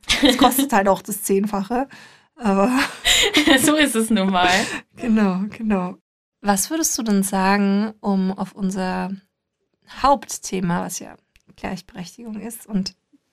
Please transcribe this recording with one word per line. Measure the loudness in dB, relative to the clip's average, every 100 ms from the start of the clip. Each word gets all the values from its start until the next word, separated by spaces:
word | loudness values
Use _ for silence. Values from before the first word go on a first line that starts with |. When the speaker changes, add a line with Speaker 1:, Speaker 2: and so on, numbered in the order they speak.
| -4 2
Speaker 1:
Es | 4 6
kostet | 4 4 2
Speaker 2:
<laughs> |
Speaker 1:
halt | 4 4
auch | 2
das | -2 -8
Zehnfache. | 0 0 0 -2 -4 -4 -4 -10 -20 -20 _ -4
Aber | 0 2 4 2 -2 -2 0 2
Speaker 2:
<laughs> | 2 2 4 4
So | 4 2
ist | 2 0
es | 0
nun | 0 2
mal. | 2 4 2 0 -8 -14 -8
Speaker 1:
Genau, | 0 2 2 0 -6
genau. | -6 -2 -2 -2 -10 _ _ _ _
Was | -2 0 -2
würdest | -4 -2 -2
du |
denn | 0 0
sagen, | 0 0 0 2 2 0 -2 -4
um | -2 0 -2 -4
auf | -8
unser | -6 -6 -4 -4 -4 -6 -10 _ _ _ _ _ _ _ -2
Hauptthema, | 2 2 -2 -12 -8 -4 -2 -2
was | -4 -10
ja | -14 -20 _ _ _ _
Gleichberechtigung | -10 -10 -12 -16 -16 -16 -14 -12
ist, | -12 -14 -8
und | -6 -6 -10 _ _ _